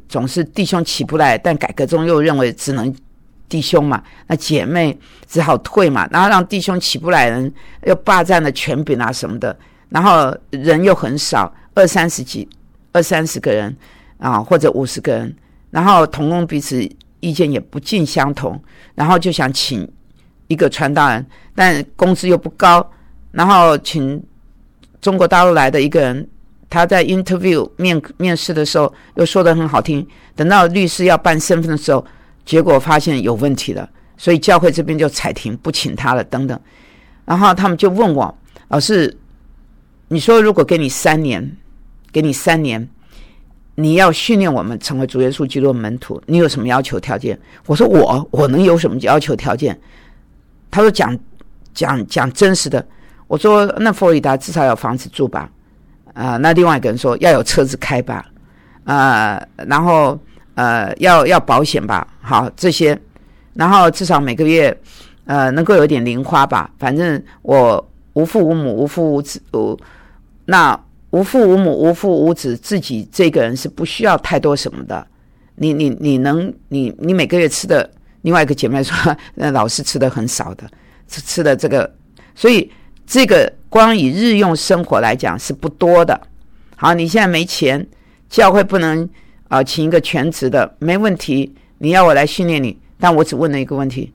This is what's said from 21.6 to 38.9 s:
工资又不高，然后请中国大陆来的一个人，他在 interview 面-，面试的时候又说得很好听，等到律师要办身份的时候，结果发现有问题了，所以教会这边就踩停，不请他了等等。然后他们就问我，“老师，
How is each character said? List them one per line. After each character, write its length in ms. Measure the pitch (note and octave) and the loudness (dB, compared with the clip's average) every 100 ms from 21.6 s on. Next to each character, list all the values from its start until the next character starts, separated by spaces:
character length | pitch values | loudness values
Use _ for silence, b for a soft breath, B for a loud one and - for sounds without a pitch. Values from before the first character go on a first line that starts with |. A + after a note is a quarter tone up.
| F#3 D3+ - - | 2 0 -4 -2
工 180 | F3+ | 0
资 140 | F#3 F#3 | 2 2
又 80 | E3 | 0
不 140 | E3+ | 0
高， 380 | - F#3 F3 F3 b b b - | 2 4 4 2 b b b -10
然 140 | - F3+ | -2 4
后 300 | G3 E3+ D3 | 6 6 2
请 440 | - D#3+ C3+ C#3+ - _ _ _ _ _ _ _ | -2 -6 -4 -6 -12 _ _ _ _ _ _ _
中 160 | - F#3+ | -2 2
国 100 | F3 | 2
大 180 | F3+ | 4
陆 80 | F3+ | 4
来 160 | D#3+ C3 | 4 2
的 100 | D3 | 2
一 80 | C#3+ | 0
个 120 | D#3+ | 0
人， 280 | C3+ B2+ D#3 - - - - | 0 -2 -10 -18 -20 -20 -6
他 160 | E3+ | 0
在 200 | F3 F#3+ | 2 2
interview 640 | E3 F#3 F#3 F3+ F#3 D#3+ A2 - | 0 -2 -2 -2 0 0 -2 -4
面-， 240 | F3+ E3 - - | -2 -2 -4 -6
面 180 | F3+ E3 | -4 -2
试 160 | - | -4
的 120 | D#3 | -4
时 120 | D3+ E3 | -2 0
候 160 | C#3+ b b | 0 b b
又 100 | - | -4
说 180 | E3+ G3 | -2 2
得 120 | E3+ | 4
很 120 | E3 D#3+ | 2 0
好 120 | C#3 | -2
听， 260 | A2 C#3+ - b b - | -2 -4 -6 b b -4
等 120 | D#3 | 2
到 180 | G3+ F3 | 4 4
律 200 | F3 F#3 | 2 -2
师 200 | - F3+ | 0 2
要 100 | D#3+ | 2
办 220 | F3+ D#3 | 2 0
身 200 | - E3+ | 0 0
份 80 | D#3+ | 0
的 60 | D3+ | -4
时 140 | - | 0
候， 140 | C3+ b b b b - | -2 b b b b -2
结 140 | D#3+ | 2
果 160 | E3 C#3 | 4 2
发 200 | D#3+ D3+ | 2 0
现 240 | D#3 C#3 | 0 -2
有 120 | G2+ | -2
问 200 | A2+ C#3+ | -2 -2
题 200 | C3 - | -4 -6
了， 120 | G2 F#2+ b b - | -10 -12 b b -6
所 160 | - | 0
以 60 | E3 | 2
教 200 | - F3+ | 4 4
会 140 | E3+ | 4
这 100 | D#3 | 0
边 160 | D3+ D#3 | -2 -2
就 80 | D3+ | -2
踩 240 | - - | -4 -8
停， 240 | - - A2+ | -8 -10 -8
不 120 | D#3+ | -8
请 240 | D#3 - | -6 -6
他 200 | - B2 | -4 -2
了 100 | B2 | -2
等 220 | - B2+ C3+ | -2 -6 -6
等。 120 | A#2+ b b b b b b - | -8 b b b b b b -4
然 120 | F3 | 2
后 140 | G3+ | 2
他 160 | F3+ G3 | 4 0
们 80 | E3+ | 0
就 140 | G3 | 0
问 240 | F#3 A3 | 2 0
我 200 | C#3+ F#2+ - b b b | 0 -4 -8 b b b
，“老 120 | D3 | -4
师， 340 | C#3 | 0